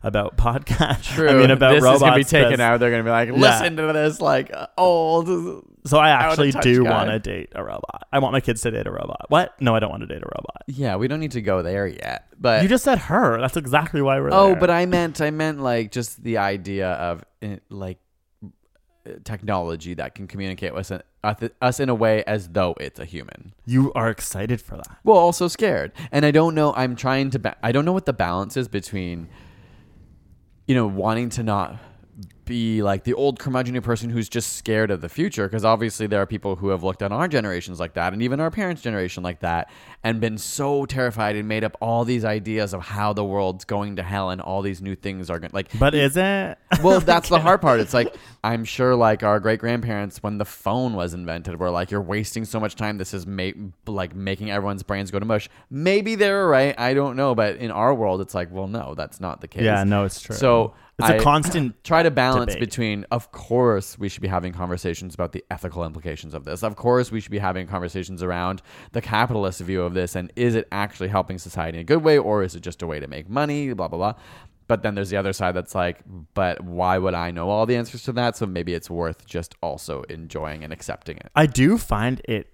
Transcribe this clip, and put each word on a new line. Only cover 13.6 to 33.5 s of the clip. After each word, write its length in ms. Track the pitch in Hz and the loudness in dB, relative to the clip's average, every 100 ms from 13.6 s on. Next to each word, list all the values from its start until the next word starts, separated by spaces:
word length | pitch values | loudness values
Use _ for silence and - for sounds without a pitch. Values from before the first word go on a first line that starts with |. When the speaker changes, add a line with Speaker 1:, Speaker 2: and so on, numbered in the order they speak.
| 135 139 160 147 | 2 2 2 0
Speaker 1:
why 180 | 139 135 | 2 2
we're 80 | 139 | 4
Speaker 2:
Oh, 160 | 190 196 | 6 6
Speaker 1:
there. 40 | 185 | 6
Speaker 2:
but 140 | 180 | 4
I 140 | 170 180 | 4 4
meant, 340 | 180 170 143 | 2 0 0
I 100 | 151 | -2
meant, 300 | 156 156 147 | 0 -2 -2
like, 320 | 131 117 107 | 0 0 -2
just 320 | 123 117 - | -6 -6 -8
the 140 | 113 113 | -4 0
idea 540 | 98 101 90 98 92 | 0 -2 -4 -2 -2
of, 320 | 87 87 82 - _ | -2 -4 -6 -10 _
eh, 160 | 107 98 _ | -10 -10 _
like, 280 | 101 95 90 _ _ _ _ 104 _ _ _ _ _ - - - | -12 -10 -12 _ _ _ _ -20 _ _ _ _ _ -20 -18 -12
technology 680 | 107 104 98 85 82 82 82 | -10 -4 -4 -2 -6 -8 -10
that 200 | 67 - | -10 -12
can 120 | 98 | -14
communicate 460 | 98 98 92 92 | -8 -8 -6 -6
with 160 | 87 92 | -6 -8
us, 100 | 90 - _ 104 107 117 _ | -10 -12 _ -4 -4 -8 _
us 180 | 127 123 | -2 0
in 80 | 135 | -2
a 60 | 117 | 2
way 280 | 113 107 - | 4 2 0
as 220 | 107 87 | -4 -4
though 240 | 85 90 - | -2 -2 -2
it's 200 | 71 - | -10 -12
a 60 | - | -14
human. 480 | 82 62 - - _ - | -12 -14 -18 -20 _ 0
Speaker 1:
You 260 | 127 135 | 2 2
are 160 | 131 113 | 2 -2
excited 520 | 107 - 92 107 123 | -4 -8 -6 -2 -4
for 160 | - - | -6 -16
that. 200 | - - | -16 -2
Speaker 2:
Well, 140 | - 202 | 6 8
also 320 | 175 170 175 | 6 2 -2
scared. 420 | - 214 113 73 - 160 | 0 0 0 -4 -10 -2
And 140 | 143 151 | 2 6
I 60 | |
don't 240 | 147 165 156 | 6 4 4
know, 180 | 147 127 | 2 2
I'm 180 | 127 120 | -2 -2
trying 340 | 127 131 135 | -2 0 0
to 80 | 127 | -2
ba-, 180 | 104 - | -4 -4
I 120 | 110 | 0
don't 100 | 127 | 2
know 80 | 156 | 2
what 120 | 185 - | 0 -2
the 80 | |
balance 420 | 120 87 90 98 - | -2 -2 -2 -4 -6
is 140 | 127 | -4
between, 580 | 101 - 101 90 85 82 - - - - - - - - - _ - _ _ - | -6 -6 -8 -6 -8 -12 -20 -20 -20 -20 -20 -20 -20 -20 -20 _ -20 _ _ 0
you 80 | 127 | 2
know, 120 | 110 | 2
wanting 420 | 98 101 113 120 | 0 0 0 -2
to 120 | 123 | -4
not 320 | 110 101 87 110 - - _ - 98 _ - | -2 -2 -2 -8 -18 -20 _ -20 -20 _ -8
be, 380 | 120 113 110 | -4 0 0
like, 220 | 101 98 120 | 0 0 -2
the 80 | |
old 260 | 120 139 123 | 0 0 -2
curmudgeony 420 | 139 | -4